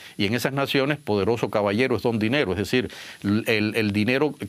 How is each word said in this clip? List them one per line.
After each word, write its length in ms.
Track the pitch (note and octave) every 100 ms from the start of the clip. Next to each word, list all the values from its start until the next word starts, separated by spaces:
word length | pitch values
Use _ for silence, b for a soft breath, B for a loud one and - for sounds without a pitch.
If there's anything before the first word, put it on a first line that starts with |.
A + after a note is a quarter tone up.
| B B
y 80 |
en 100 | G2
esas 200 | A#2+ C#3
naciones 440 | C#3 C#3 C#3+ C3+ D3
poderoso 520 | - G#2 F#2+ A#2 A2+
caballero 460 | G#2+ G2+ G2+ C3 A2+
es 60 |
don 160 | B2 A2+
dinero, 340 | A2 C#3+ A2
es 60 | F#2+
decir, 320 | G2 B2+ G2+ B B B
l-, 180 | G2+ G#2 -
el, 280 | A2+ G#2+
el 180 | A2 G#2+
dinero 420 | G2+ G#2+ C3 D3+ -